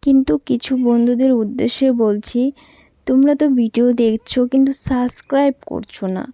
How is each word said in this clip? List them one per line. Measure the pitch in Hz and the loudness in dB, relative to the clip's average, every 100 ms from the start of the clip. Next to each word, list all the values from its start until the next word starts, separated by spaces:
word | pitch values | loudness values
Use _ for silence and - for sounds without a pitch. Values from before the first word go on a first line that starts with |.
কিন্তু | - 269 262 302 | 4 2 2 -2
কিছু | - 240 - 254 | -2 -6 -4 -2
বন্ধুদের | 247 233 240 247 262 | 0 2 2 2 2
উদ্দেশ্যে | 247 214 254 240 - 269 | 2 -2 -2 -4 0 0
বলছি, | 240 220 208 - 240 254 - - _ _ _ - | 2 0 -2 -4 -2 -2 -4 -20 _ _ _ -2
তোমরা | 262 277 | 2 4
তো | 294 302 | 2 2
ভিডিও | 254 226 233 240 | 2 0 2 0
দেখছো | 240 233 220 - - 247 | 2 0 0 -4 -2 0
কিন্তু | 269 269 269 | 2 0 0
সাবস্ক্রাইব | - 254 247 - - 277 285 262 - | -4 -4 -4 -6 -4 0 0 -2 -10
করছো | - - - 190 | -10 -10 -10 -8
না। | 185 254 | -6 -8